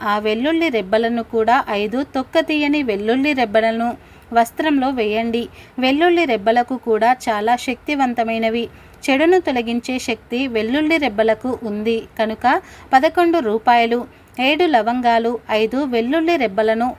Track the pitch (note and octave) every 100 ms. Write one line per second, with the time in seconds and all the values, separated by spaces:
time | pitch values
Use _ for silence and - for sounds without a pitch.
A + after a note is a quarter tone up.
0 | G#3+ G#3 G#3+ A3 C#4+ E4 E4 A3+ F#3+ A3
1 | A#3 A#3 A3+ A3+ A3 C4+ - G#3 G#3 A#3+
2 | C#4+ C4 C4 E4 D#4 D4+ D4 D4+ B3+ G3
3 | G#3+ C4 D4 C4 A3 A3 A3+ A3+ A#3+ -
4 | - - - A#3 A#3 - D#4 C#4 B3+ B3+
5 | G#3+ G#3+ A#3 A#3 - - - - B3+ C#4+
6 | F4 E4+ D#4 A3 G#3 A#3+ A#3+ B3+ A#3 G#3+
7 | A3+ B3+ A#3+ G#3 G#3+ B3 - - - C#4+
8 | B3+ A#3+ A3+ A3+ A3+ A#3 A3 - - -
9 | - C4+ E4 F#4 E4 B3 A#3 A#3 - B3+
10 | - A3+ - A#3+ C4+ A3 A3 C#4+ D#4 E4
11 | C4 G#3 A3 A3 B3+ A#3 A3 G#3 G#3+ A3+
12 | - - A3 A3 B3 F4 - - - C4
13 | D#4+ F4 E4+ E4 A3+ A3 A#3+ A#3+ A#3 A#3+
14 | - - - - C4 D4+ F4 B3 G#3+ B3
15 | A#3+ A#3 A3+ A#3 - G#3+ A3 B3+ C#4+ A#3
16 | A#3 D#4+ E4 E4+ A3 G3 A3 A3 B3